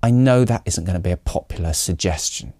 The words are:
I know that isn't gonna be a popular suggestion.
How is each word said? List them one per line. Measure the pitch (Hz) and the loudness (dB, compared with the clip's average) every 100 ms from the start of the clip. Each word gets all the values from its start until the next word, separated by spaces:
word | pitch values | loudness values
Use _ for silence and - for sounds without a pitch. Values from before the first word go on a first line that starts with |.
I | 117 | 4
know | 123 131 127 123 | 4 6 4 4
that | 101 - | 0 -2
isn't | - 85 | -4 -2
gonna | 90 | -2
be | 87 | -2
a | 90 | -2
popular | - - - - 82 | -2 -6 -8 -6 -4
suggestion. | 78 - 82 95 80 - - 58 - | -2 -2 -2 -2 -2 -4 -8 -12 -18